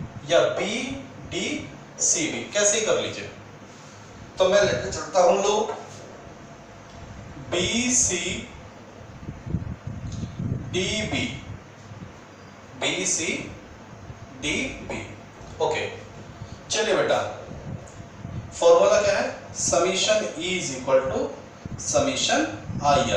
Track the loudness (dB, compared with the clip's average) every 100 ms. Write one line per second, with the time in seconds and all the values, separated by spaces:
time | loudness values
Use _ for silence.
0 | -10 -8 4 6 6 2 -2 -2 -4 -6
1 | -10 -14 -8 -4 -2 -4 -8 -14 -12 0
2 | 2 2 0 -2 -2 4 4 4 2 2
3 | 0 -6 -10 -12 -16 -18 -18 -18 -18 -18
4 | -18 -16 -4 2 6 6 6 2 -2 -4
5 | 2 6 8 8 6 4 2 -4 -10 -14
6 | -16 -16 -16 -16 -16 -18 -18 -18 -18 -16
7 | -14 -14 -14 -12 -4 0 2 2 4 4
8 | 4 2 -2 -4 -8 -12 -16 -16 -16 -16
9 | -16 -14 -12 -10 -4 -2 -2 -8 -8 -8
10 | -6 -6 -6 -4 -2 -4 -2 -2 0 0
11 | -2 -2 -2 -6 -10 -14 -16 -18 -16 -14
12 | -14 -16 -18 -18 -18 -18 -16 -4 -2 0
13 | 0 0 0 -4 -6 -12 -16 -18 -16 -16
14 | -14 -14 -14 -6 -2 -2 -2 -6 -8 -8
15 | -8 -14 -16 -16 -10 -2 0 0 -4 -8
16 | -12 -14 -14 -14 -14 -12 -2 0 4 4
17 | 4 2 0 -6 -10 -10 -10 -10 -12 -14
18 | -16 -14 -10 -10 -8 6 10 10 10 6
19 | 6 2 0 -4 -10 -4 2 4 4 4
20 | 4 4 2 -4 -2 -2 -2 -4 4 4
21 | 4 0 -2 -6 -14 -14 -10 -8 0 2
22 | 2 2 2 2 2 -4 -6 0 4 6
23 | 6